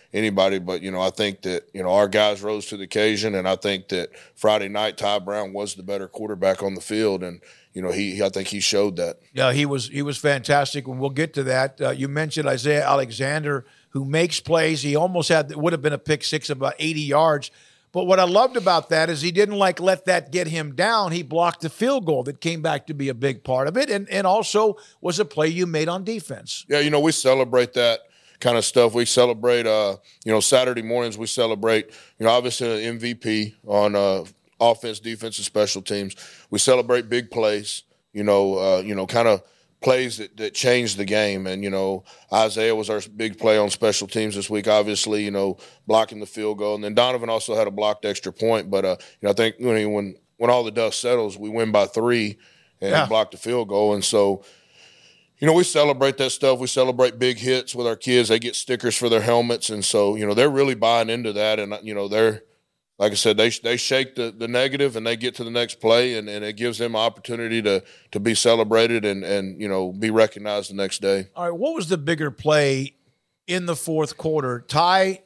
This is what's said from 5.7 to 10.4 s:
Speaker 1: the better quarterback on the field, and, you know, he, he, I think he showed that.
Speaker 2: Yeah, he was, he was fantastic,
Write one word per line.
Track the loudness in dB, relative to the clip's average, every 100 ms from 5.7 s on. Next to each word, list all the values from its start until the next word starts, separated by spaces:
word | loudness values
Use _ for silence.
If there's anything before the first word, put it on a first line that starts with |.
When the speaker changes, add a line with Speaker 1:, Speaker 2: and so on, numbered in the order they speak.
| -10
Speaker 1:
the |
better | -8 -8 -8
quarterback | -10 -8 -2 0 0
on | -2
the | -6
field, | -6 -2 0 0
and, | -6 -12 _ -20 _
you | -8
know, | -4
he, | -4 -4 -2
he, |
I | -2
think | -2 -6
he | -4
showed | -2 0 0 -2
that. | -6 -8 _
Speaker 2:
Yeah, | -2 0
he | 0 -2
was, | -4 -6
he | -8
was | -8 -4
fantastic, | -2 -2